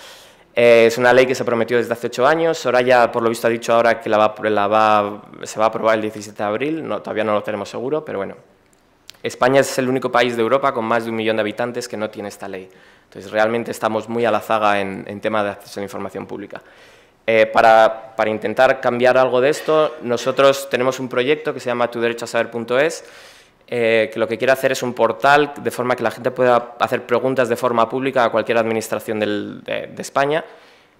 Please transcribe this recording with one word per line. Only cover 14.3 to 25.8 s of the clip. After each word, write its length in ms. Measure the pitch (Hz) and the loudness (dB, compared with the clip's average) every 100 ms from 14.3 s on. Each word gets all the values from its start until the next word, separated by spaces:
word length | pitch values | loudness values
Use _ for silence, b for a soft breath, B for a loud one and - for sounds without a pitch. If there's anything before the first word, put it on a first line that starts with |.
la 100 | 107 | 0
zaga 400 | - 110 107 101 | 0 0 2 0
en, 240 | 95 95 - | -2 -8 -12
en 140 | 101 | -8
tema 240 | 107 107 101 | -4 -2 -4
de 60 | |
acceso 280 | 101 - - | -6 -12 -12
a 20 | |
la 40 | 98 | -10
información 400 | 98 98 98 101 | -10 -10 -10 -12
pública. 360 | 101 98 - b b b b b b - | -14 -14 -18 b b b b b b 0
Eh, 200 | 113 110 | 2 4
para, 720 | 113 113 113 110 - - - | 6 6 8 6 2 -10 -4
para 120 | 110 | -2
intentar 520 | 107 104 107 131 135 | -2 -4 2 2 2
cambiar 360 | 127 120 123 131 | -2 2 2 4
algo 220 | 131 127 | 2 2
de 100 | 135 | 2
esto, 460 | 151 - 156 151 - | 0 0 0 0 -2
nosotros 680 | 120 120 135 131 139 135 - | -6 -4 -2 2 4 2 -2
tenemos 300 | 123 131 127 | -2 -2 -2
un 80 | 127 | -4
proyecto 460 | 127 127 151 156 | -2 0 0 -2
que 80 | 131 | -6
se 60 | 123 | -4
llama 220 | 120 120 | -2 -2
tu 120 | 120 | 0
derecho 240 | 117 117 117 | -2 -4 -4
a 20 | |
saber 240 | 117 113 | -4 -4
punto 260 | 117 113 123 | -6 -2 0
es, 280 | 160 165 B B B B B B - | 0 -2 B B B B B B -8
eh, 440 | 120 113 113 107 | -2 2 2 0
que 60 | 113 | -2
lo 80 | 113 | -4
que 100 | 113 | -2
quiere 160 | 123 | 0
hacer 200 | 135 135 | 2 0
es 100 | 131 | -2
un 100 | 123 | -4
portal 580 | 123 113 - 139 147 143 - | 0 0 2 4 4 2 -4
de 120 | 117 | -8
forma 240 | - | -4